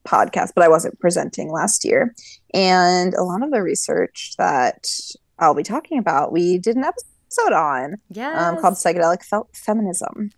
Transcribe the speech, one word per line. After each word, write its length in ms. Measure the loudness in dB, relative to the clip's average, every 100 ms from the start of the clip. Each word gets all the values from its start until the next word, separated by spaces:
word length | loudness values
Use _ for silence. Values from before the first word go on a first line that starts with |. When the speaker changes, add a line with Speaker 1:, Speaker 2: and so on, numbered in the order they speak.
| 0
Speaker 1:
podcast, 440 | 2 2 -2 -2
but 80 | 4
I 60 | 6
wasn't 320 | 6 2 -2
presenting 500 | 0 0 -4 -8 -6
last 340 | -4 -2 0
year. 300 | 2 0 0 -6 -20 -20 _
And 640 | 0 4 4 4 2 0
a 80 | -2
lot 200 | -2 -2
of 80 | -2
the 120 | -2
research 720 | 0 -4 -2 -2 -2 -6 -14 -4
that 520 | 0 2 0 -2 -8 -10 -12 -18 _ 0
I'll 160 | 2
be 80 | 2
talking 340 | -2 -8 -4 -4
about, 360 | 0 0 0
we 260 | 0 2 0
did 180 | 0 -2
an 80 |
episode 680 | -2 -6 -14 _ _ -2 2
on, 420 | 2 2 -2 -6
um, 680 | -10 _ -12 -8 -2 -2 0
called 140 | 0
Speaker 2:
Yes. 100 | 0
Speaker 1:
Psychedelic 380 | -2 2 2 0
Fel-, 260 | -2 -6 -6
Feminism. 760 | -10 -4 -2 -2 -4 -8 -8 -10